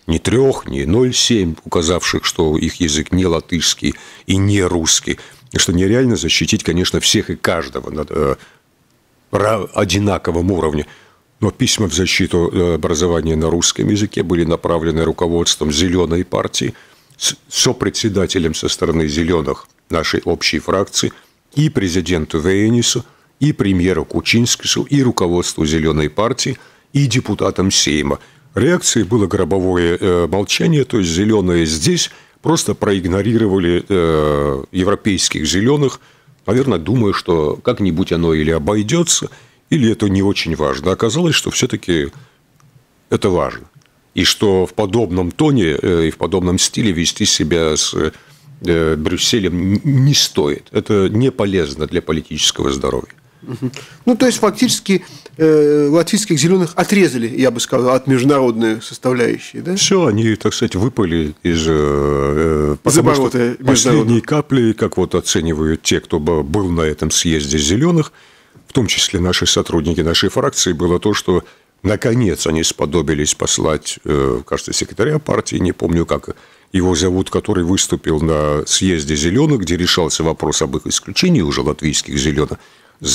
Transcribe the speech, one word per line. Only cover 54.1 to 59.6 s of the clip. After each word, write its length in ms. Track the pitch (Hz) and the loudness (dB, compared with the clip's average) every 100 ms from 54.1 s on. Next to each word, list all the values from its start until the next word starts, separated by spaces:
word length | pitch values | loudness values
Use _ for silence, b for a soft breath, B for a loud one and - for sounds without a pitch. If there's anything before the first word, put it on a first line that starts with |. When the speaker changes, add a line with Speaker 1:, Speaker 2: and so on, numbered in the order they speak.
| 240 | 2
Speaker 2:
то 100 | 254 | 2
есть, 120 | - | 2
фактически, 640 | 208 208 247 - - 185 B B B - | 0 2 0 0 0 -2 B B B 0
э, 500 | 156 156 147 147 147 | 4 6 6 4 4
латвийских 480 | 160 165 208 - 156 | 2 2 0 0 2
зеленых 320 | 156 190 170 - | 4 2 2 -2
отрезали, 520 | 175 202 170 127 113 | 0 4 2 2 -4
я 240 | 117 131 | 0 0
бы 80 | 120 | 0
сказал, 300 | - 131 123 | 0 0 2
от 140 | 127 131 | 2 2
международной 720 | 131 131 143 131 113 113 110 | 2 4 4 4 2 0 0
составляющей, 800 | - 120 127 127 117 113 - | -6 -6 -2 0 0 -2 -6
да? 160 | - | -10